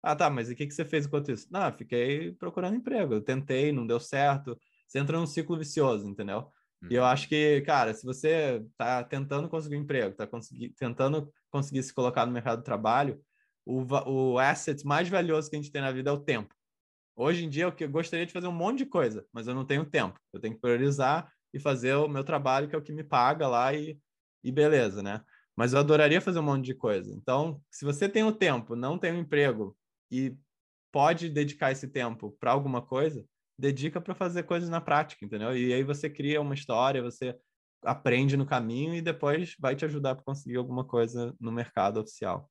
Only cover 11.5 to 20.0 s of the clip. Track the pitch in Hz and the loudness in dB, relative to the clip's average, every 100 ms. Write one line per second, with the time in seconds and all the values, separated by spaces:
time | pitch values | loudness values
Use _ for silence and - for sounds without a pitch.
11.5 | 143 139 135 131 - 123 120 120 120 120 | -4 -2 -4 -4 0 0 2 0 0 -2
12.5 | 117 127 104 110 123 143 - _ _ _ | -4 -2 -2 2 2 2 -4 _ _ _
13.5 | _ - 131 127 139 127 135 131 123 131 | _ -6 -6 0 -2 0 0 2 4 4
14.5 | 170 - 143 143 147 175 190 170 156 151 | 2 -4 -4 0 0 2 0 2 0 -2
15.5 | 151 147 143 135 131 135 143 143 120 101 | -8 -8 -4 -4 -2 -2 -2 0 -4 -4
16.5 | _ _ _ _ _ _ - 135 175 160 | _ _ _ _ _ _ -2 0 0 -2
17.5 | 143 175 175 156 147 165 165 175 180 180 | -2 -2 -2 -4 -2 -2 -4 -4 -6 -6
18.5 | 170 180 262 269 175 127 107 - 117 113 | -2 -2 -2 -2 0 0 -2 -12 -10 -6
19.5 | 131 135 139 147 147 | -6 -2 -2 0 0